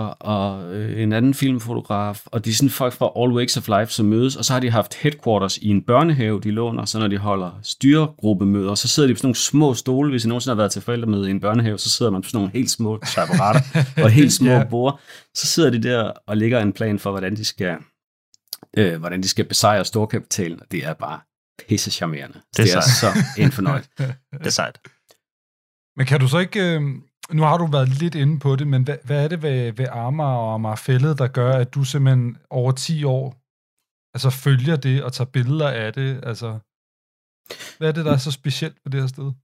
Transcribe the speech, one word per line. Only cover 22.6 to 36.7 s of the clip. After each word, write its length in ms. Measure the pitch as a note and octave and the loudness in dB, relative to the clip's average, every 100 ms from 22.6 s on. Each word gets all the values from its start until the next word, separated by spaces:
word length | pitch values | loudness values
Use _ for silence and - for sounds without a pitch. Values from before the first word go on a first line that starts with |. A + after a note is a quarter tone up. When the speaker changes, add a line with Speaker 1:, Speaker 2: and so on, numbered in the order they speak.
Speaker 1:
Det 120 | A2 | 4
er 60 | F2+ | 4
Speaker 3:
sejt. 340 | C3 B2 G#2+ | 4 2 2
Speaker 1:
så 280 | G2+ C#3 - | 2 0 2
en 100 | A2+ | 2
fornøjelse. 380 | A#2 F#2 C#2+ - - | 2 -2 -2 -6 -8
Speaker 3:
<laughs> 400 | C3 B2 _ - | -8 -8 _ -10
Det 80 | - | -4
er 40 | |
sejt. 300 | - D#2+ - - _ _ _ _ _ _ _ _ _ _ - | -4 -4 -8 -20 _ _ _ _ _ _ _ _ _ _ -4
Speaker 2:
Men 100 | C3 | 0
kan 140 | C#3+ | 2
du 80 | C3 | 4
så 100 | E3 | 2
ikke... 360 | F#3 A3 F3+ | 0 0 0
Øh, 80 | D#3+ C#3+ C3 - _ - | 0 -2 -6 -14 _ -4
nu 100 | D#3 | 2
har 160 | D#3 E3+ | 2 2
du 80 | E3 | 2
været 220 | C#3+ C3 | 2 2
lidt 260 | C3+ E3+ | 2 -2
inde 240 | D3+ C#3 D#3 | 0 0 2
på 180 | C#3 C3+ | 0 0
det, 100 | D3 | 2
men 160 | C3 | 0
hvad, 140 | C3 - | 0 -4
hvad 200 | B2 D3 | -4 -2
er 40 | D3+ | -2
det 140 | E3+ | -2
ved, 300 | D3+ B2+ A#2+ | -2 -2 -2
ved 140 | A2 C3 | -4 -6
Amager 380 | A#2+ A#2+ D3+ C#3+ | -4 -4 -2 -2
og 240 | B2 A2+ | -2 -2
Amager 220 | A2+ A2 G#2+ | -4 -4 -4
Fælled, 380 | - B2+ D3+ | 0 2 2
der 120 | D3 B2+ | 0 -2
gør, 260 | C3 B2 | 0 2
at 220 | C3 B2+ | 2 0
du 100 | C#3+ | -2
simpelthen 520 | C3 D3 C3+ C3 A#2+ - _ | -2 2 4 4 2 -6 _
over 220 | C#3 B2 | -2 -2
ti 320 | C3 - D#3+ | -2 -4 -2
år, 320 | C#3+ C3 C3 - _ _ _ _ _ _ _ | 0 -2 -4 -12 _ _ _ _ _ _ _
altså, 160 | A#2+ C3 | -4 -2
følger 460 | - C#3+ C3 C#3 D#3+ | 0 2 2 2 0
det 260 | C3 C3 | 0 -2
og 100 | B2+ | -2
tager 180 | - B2 | -6 -4
billeder 380 | C3+ B2 D#3 D3 | -2 0 0 0
af 240 | A#2 A2 | -2 -4
det? 280 | A#2+ C3+ B2+ | -4 -6 -6
Altså, 360 | B2+ G#2+ A#2 A2 - | -8 -8 -8 -10 -14